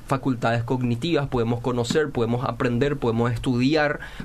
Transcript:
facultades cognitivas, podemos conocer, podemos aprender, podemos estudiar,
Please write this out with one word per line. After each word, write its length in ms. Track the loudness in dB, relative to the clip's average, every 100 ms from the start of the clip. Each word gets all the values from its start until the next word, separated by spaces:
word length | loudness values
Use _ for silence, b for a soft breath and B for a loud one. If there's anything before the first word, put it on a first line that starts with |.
| -4
facultades 580 | -2 0 0 0 0
cognitivas, 640 | 0 -2 -2 -2 0 0 0
podemos 320 | 0 0 0
conocer, 500 | -2 -2 0 0 0
podemos 340 | 0 0 0 -2
aprender, 500 | 0 0 2 0 0
podemos 340 | 0 2 2
estudiar, 680 | 0 0 2 4 4 2 -2 B B